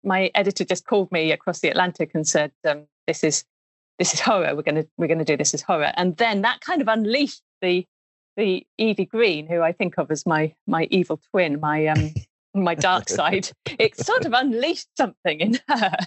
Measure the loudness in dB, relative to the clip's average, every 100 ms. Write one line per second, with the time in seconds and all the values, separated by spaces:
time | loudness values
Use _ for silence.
0 | 0 0 2 2 0 0 -2 -4 0 0
1 | 2 0 0 0 -2 -2 0 2 0 -2
2 | -4 -2 0 0 0 _ -2 -2 -8 _
3 | -6 0 0 0 -6 _ _ _ _ -4
4 | -2 0 2 2 2 -2 -2 -2 -4 -4
5 | 0 0 0 0 0 -2 -2 0 0 0
6 | -2 2 0 2 -2 -2 -2 0 2 0
7 | 0 0 -2 -4 _ _ 0 0 -2 _
8 | _ _ _ -2 0 -2 -6 -2 0 0
9 | -2 2 2 0 -2 0 0 0 -4 -2
10 | -4 -2 0 0 0 _ -4 -2 2 0
11 | 0 -4 _ 0 0 0 -2 0 2 2
12 | 0 -4 -10 _ _ -2 0 2 2 2
13 | -2 -2 0 -2 -4 -12 -12 0 0 0
14 | 0 0 2 0 2 0 -2 -4 -8 -4
15 | -4 -2 -4 0 0 -2 0 0 0 0